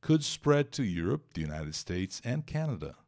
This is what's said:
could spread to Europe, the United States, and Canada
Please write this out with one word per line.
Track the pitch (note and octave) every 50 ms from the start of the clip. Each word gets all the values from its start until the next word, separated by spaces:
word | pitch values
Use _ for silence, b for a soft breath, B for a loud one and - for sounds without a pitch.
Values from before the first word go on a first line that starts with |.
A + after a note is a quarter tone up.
could | - - D#3 D#3+ C#3+
spread | - - - - D3 D3 C#3+ C#3+ C#3+ -
to | - C3+
Europe, | G2+ F2 E2+ E2 F#2 C3 D3+ - _ _
the | E2
United | D#2 D2+ D2+ D#2 D#2 D2+ D2+
States, | - - - F2 F2+ F#2+ F#2+ - - -
and | A#2 B2 D3+ D3+
Canada | - - D3+ D#3+ D#3 B2+ D#2+ D2+ C#2+ C#2 - _